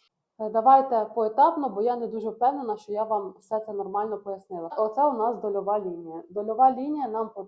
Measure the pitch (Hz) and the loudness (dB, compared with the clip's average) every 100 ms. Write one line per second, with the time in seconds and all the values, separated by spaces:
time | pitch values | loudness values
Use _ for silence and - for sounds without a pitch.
0 | _ _ _ - 220 220 226 269 269 233 | _ _ _ -10 -4 2 8 8 6 0
1 | 214 233 220 214 311 330 262 196 233 240 | 0 0 0 4 4 4 -4 -2 -2 -2
2 | 226 220 220 220 247 285 240 214 - 208 | -4 -6 -6 0 0 0 -4 -6 -6 -4
3 | 220 214 190 190 - 220 220 202 190 202 | -2 -2 -4 -12 -6 -6 -4 -8 -4 -4
4 | 214 202 202 190 - 180 165 - 214 220 | -4 -6 -8 -12 -10 -10 -8 -2 -2 2
5 | 294 240 226 226 214 196 190 208 185 170 | 2 2 -2 -2 -4 -2 0 -2 -2 -8
6 | 165 165 - 190 208 220 262 247 277 302 | -10 -14 -10 -8 -4 4 4 4 -4 -4
7 | 247 220 220 196 | -4 -4 -6 -8